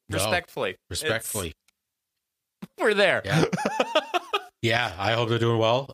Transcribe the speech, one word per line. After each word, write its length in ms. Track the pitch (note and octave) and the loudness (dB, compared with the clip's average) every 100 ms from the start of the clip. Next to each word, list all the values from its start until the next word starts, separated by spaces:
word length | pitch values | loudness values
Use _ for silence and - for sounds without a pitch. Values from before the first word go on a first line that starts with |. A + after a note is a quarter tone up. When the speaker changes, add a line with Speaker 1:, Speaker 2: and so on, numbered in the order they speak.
| - | -6
Speaker 1:
No. 60 | F#2+ | -2
Speaker 2:
respectfully. 600 | G#2 C3+ - - G#2 F2+ - | 0 0 -2 -4 -4 -4 -10
It's 120 | F#2 | -6
Speaker 1:
Respectfully. 500 | D#3 A2+ - A2 E2+ - _ _ _ _ _ _ | -2 -2 -2 -4 -6 -8 _ _ _ _ _ _
Speaker 2:
<laughs> 600 | _ _ _ _ - - | _ _ _ _ -18 -2
we're 160 | C4+ | 0
there. 260 | G3+ F#3+ B2 | 4 4 2
Speaker 1:
Yeah. 200 | F#2+ D#3 - | 2 2 2
Speaker 2:
<laughs> 40 | - - G#5+ A5+ C#5+ - F4 - G4+ - _ | 0 -2 -2 0 -2 -2 -4 -4 -8 -8 _
Speaker 1:
Yeah, 300 | A2+ A#2 A#2 F2+ | 0 0 0 -2
I 140 | G2 | 0
hope 160 | A2+ A2+ | 0 2
they're 100 | A#2 | 2
doing 200 | A#2 A2+ | 2 2
well. 320 | A2 B2 C#3 | 2 2 -2